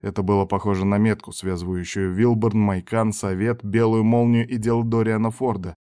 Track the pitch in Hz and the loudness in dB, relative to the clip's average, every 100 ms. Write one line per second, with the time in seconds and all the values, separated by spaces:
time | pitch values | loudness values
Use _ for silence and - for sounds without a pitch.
0 | 101 95 95 101 98 98 104 95 98 101 | -6 -4 2 2 2 0 0 0 2 2
1 | 110 104 - 82 92 90 87 92 90 101 | 2 0 -6 -10 -6 -4 -4 -6 -6 -4
2 | 95 92 117 117 113 107 104 95 - 113 | -2 2 2 2 2 2 0 0 -2 -2
3 | 110 101 101 92 107 120 107 104 117 113 | -2 -2 -4 -2 -2 -4 -2 0 2 2
4 | 110 120 120 117 120 123 110 117 113 113 | 2 4 4 2 0 -2 0 0 0 0
5 | 110 110 110 107 127 101 90 82 | 0 0 -2 -2 -2 -2 -6 -14